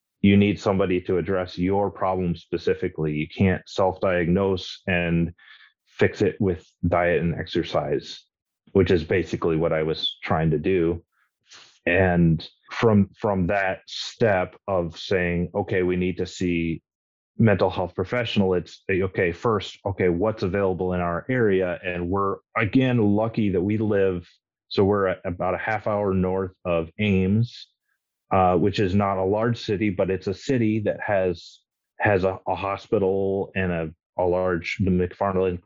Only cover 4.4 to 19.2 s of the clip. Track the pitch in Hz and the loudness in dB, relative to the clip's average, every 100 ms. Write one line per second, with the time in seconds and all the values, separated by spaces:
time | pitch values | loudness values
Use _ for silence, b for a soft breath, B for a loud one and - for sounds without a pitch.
4.4 | 98 92 - - - 90 85 85 85 - | 2 -2 -6 -12 -4 -2 0 0 -2 -6
5.4 | B B B B _ - 101 - 101 - | B B B B _ -2 0 2 -2 0
6.4 | 98 87 - _ 90 87 87 85 82 78 | -2 -2 -8 _ 0 2 2 2 0 -4
7.4 | 80 87 80 - 69 71 - - _ _ | -4 -4 -2 -4 -2 -4 -6 -18 _ _
8.4 | _ _ _ 98 90 92 80 98 82 - | _ _ _ 2 4 2 2 -2 -2 -2
9.4 | 90 80 82 80 78 78 - - - 82 | 0 0 0 0 -2 -2 -4 -6 -2 0
10.4 | 80 78 78 95 82 87 - _ _ _ | 2 0 0 0 0 -2 -8 _ _ _
11.4 | B B B B - 87 92 87 85 80 | B B B B -2 2 4 4 4 2
12.4 | - _ _ - 117 104 98 - 110 98 | -4 _ _ 0 4 4 4 0 -2 0
13.4 | 90 101 95 95 - - - - 117 95 | 0 0 -2 -4 -8 -14 -14 0 2 2
14.4 | 90 - - 95 85 82 - 98 87 87 | 0 -6 -4 -2 -2 -6 -2 0 0 0
15.4 | 87 101 95 95 90 90 90 87 90 - | -2 -4 -2 0 0 0 -2 -2 -8 -4
16.4 | 92 87 82 80 - _ _ _ _ - | -2 -2 -2 -6 -10 _ _ _ _ 2
17.4 | 117 98 95 95 90 - 92 123 117 - | 4 4 2 0 -6 -4 -4 -4 -2 0
18.4 | 95 90 85 - - 95 95 - | 2 0 -4 -16 -4 -2 -2 0